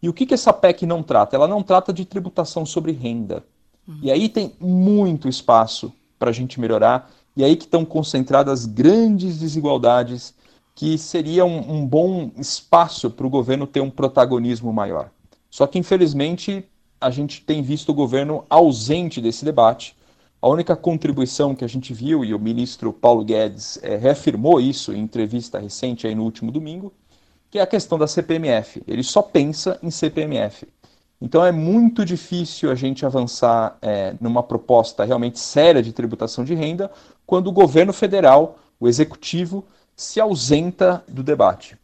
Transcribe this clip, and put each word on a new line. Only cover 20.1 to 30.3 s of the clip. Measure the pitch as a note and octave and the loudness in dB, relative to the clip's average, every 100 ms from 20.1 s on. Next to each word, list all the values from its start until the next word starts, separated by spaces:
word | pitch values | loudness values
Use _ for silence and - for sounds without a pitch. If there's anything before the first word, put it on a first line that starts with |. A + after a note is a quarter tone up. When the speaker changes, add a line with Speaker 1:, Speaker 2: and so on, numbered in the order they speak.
| _ _ _ | _ _ _
Speaker 1:
A | B2 | 0
única | D3+ E3+ | 0 0
contribuição | E3+ - E3 D#3+ C#3 B2+ - C#3+ | -2 0 -2 -2 -2 -4 -2 -2
que | C3 | -2
a | B2 | -6
gente | B2+ B2+ | -8 -10
viu, | A#2 B2+ D#3 | -10 -2 -2
e | A#2 | -2
o | G#2 | -4
ministro | G#2+ A#2 B2 - A2+ | -4 -4 -6 -6 -8
Paulo | G#2 B2 A#2+ | 0 2 4
Guedes, | G#2+ A2 A2 G2+ G#2 - | 2 -2 -2 -6 -16 -14
é, | - G#2 | -8 -2
reafirmou | B2 D3 - - C#3 F3 | 0 0 0 -2 4 4
isso | B2+ B2+ - | 4 -2 -8
em | G#2 | -8
entrevista | G#2+ A#2 G#2+ A#2+ A#2 G2+ | -8 -4 -4 -6 -8 -12
recente | G#2 - B2+ A#2+ A2 | -12 -8 -8 -6 -6
aí | |
no | A2 | -4
último | A2+ A2+ A2+ | -4 -6 -8
domingo, | C3+ D#3 E3+ G3 _ _ _ _ _ _ | -8 -8 -14 -16 _ _ _ _ _ _
que | G3+ | -2
é | |
a | F#3 | 0
questão | G#3 - E3 | 0 -2 -2
da | D3+ | 0
C | - | -2
P | E3+ | -2
M | E3 D#3 | -2 0
F. | A#2 A2 - - | -2 -2 -14 -8
Ele | A2+ | -6
só | B2+ - | -2 0
pensa | G#3 E3 C#3+ D#3 - - | 2 2 0 -2 -6 -6
em | E3+ | -8
C | - D#3 | -4 -4
P | D3+ | -2
M | D3+ | -4